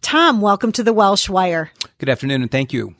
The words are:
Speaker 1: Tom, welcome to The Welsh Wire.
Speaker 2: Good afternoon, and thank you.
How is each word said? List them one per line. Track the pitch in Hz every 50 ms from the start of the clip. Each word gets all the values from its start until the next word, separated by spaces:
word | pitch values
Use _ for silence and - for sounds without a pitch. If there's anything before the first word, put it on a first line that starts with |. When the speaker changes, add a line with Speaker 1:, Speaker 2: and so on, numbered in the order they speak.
Speaker 1:
Tom, | - - - 302 339 339 269 220
welcome | 202 208 202 196 - 226
to | 214 -
The | 233 226 226
Welsh | 214 214 196 202 196 - -
Wire. | 196 185 185 180 170 165 160 - _ _ - - _ _
Speaker 2:
Good | - 135
afternoon, | 131 - - 135 139 131
and | 127 117
thank | - 131 135 127 -
you. | 123 107 101 87 _